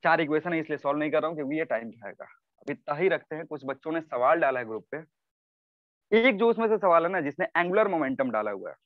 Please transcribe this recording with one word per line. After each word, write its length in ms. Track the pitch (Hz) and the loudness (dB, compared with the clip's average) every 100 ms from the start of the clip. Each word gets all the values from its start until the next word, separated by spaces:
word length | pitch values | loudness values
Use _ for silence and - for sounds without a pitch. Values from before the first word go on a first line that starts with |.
चार 180 | 170 160 | 4 2
equation 320 | 156 151 175 | 2 0 0
है, 80 | 165 | -4
इसलिए 180 | 151 147 | -4 -4
solve 200 | 139 147 | -2 -2
नहीं 120 | 151 | 0
कर 100 | 151 | 0
रहा 80 | 156 | -2
हूँ 80 | 160 | -4
क्योंकि 200 | 135 156 | -6 -4
ये 80 | |
time 260 | 160 113 113 | -2 -4 -6
खाएगा। 340 | 110 101 92 - _ _ _ | -14 -16 -16 -20 _ _ _
अब 120 | - | -12
इतना 240 | 226 - | -10 -6
ही 140 | 147 185 | -2 0
रखते 280 | 160 _ 151 | 0 _ -12
हैं। 100 | 165 | -10
कुछ 160 | 151 | -12
बच्चों 280 | 135 135 160 | -10 -10 -6
ने 80 | 165 | -6
सवाल 400 | 160 127 127 165 | -4 0 2 4
डाला 200 | 147 131 | 2 0
है 60 | 117 | -4
group 200 | 110 - | -10 -10
पे, 100 | 147 160 _ _ _ _ _ _ _ _ _ _ | -14 -14 _ _ _ _ _ _ _ _ _ _
एक 240 | 208 247 202 | 4 4 4
जो 140 | 233 | 2
उसमें 180 | 226 226 | 2 2
से 100 | 214 | 2
सवाल 280 | 190 170 170 | 4 4 4
है 60 | |
ना, 80 | 185 | -2
जिसने 260 | 143 143 185 - | -4 -4 -2 0
angular 320 | 175 196 214 | 0 2 2
momentum 420 | 175 135 135 131 | 2 -2 -2 -2
डाला 200 | 110 107 | 0 -2
हुआ 200 | 101 90 | -6 -10
है। 60 | 69 | -16